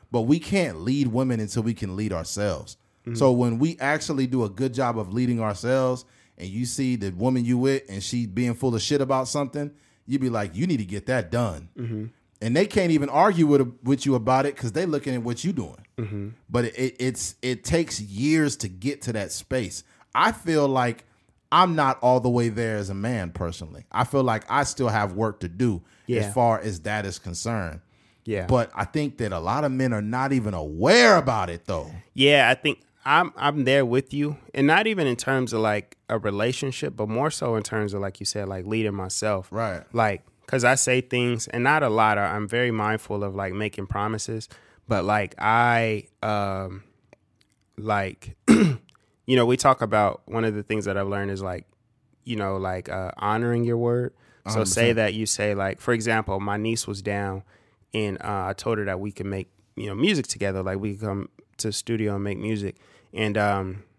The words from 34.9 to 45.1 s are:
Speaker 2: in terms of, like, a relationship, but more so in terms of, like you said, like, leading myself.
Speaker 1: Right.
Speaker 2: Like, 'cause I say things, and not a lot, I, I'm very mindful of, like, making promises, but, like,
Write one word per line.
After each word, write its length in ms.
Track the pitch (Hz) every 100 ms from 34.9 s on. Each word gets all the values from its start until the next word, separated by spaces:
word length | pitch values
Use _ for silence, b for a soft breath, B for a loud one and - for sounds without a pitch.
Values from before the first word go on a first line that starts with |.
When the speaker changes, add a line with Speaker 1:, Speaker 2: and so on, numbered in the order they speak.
| 202 143
Speaker 2:
in 100 | 120
terms 360 | - 135 123
of, 80 | 113
like, 360 | 110 104 98 - -
a 100 | 113
relationship, 760 | 104 101 113 131 139 - 147 113
but 120 | 107
more 220 | 113 151
so 240 | - 135 110
in 60 |
terms 300 | 101 110 104
of, 60 | 98
like 180 | 98 -
you 60 | 101
said, 220 | 104 95
like, 160 | 95 92
leading 280 | 110 107
myself. 540 | 98 92 - 110 98 92
Speaker 1:
Right. 320 | 101 113 87 -
Speaker 2:
Like, 300 | 117 110 98 _ _ -
'cause 180 | 135
I 100 | 120
say 260 | 135 - 127
things, 440 | 127 123 123 117 -
and 140 | 120
not 200 | 123 156
a 60 | 139
lot, 260 | 107 110 104
I, 160 | 101
I'm 140 | 101 104
very 220 | 117 123
mindful 520 | 110 107 110 - 101
of, 120 | 101
like, 180 | 98 98
making 340 | 95 107 - 98
promises, 600 | 101 104 107 - 113 - b b b -
but, 160 | 104
like, 300 | 92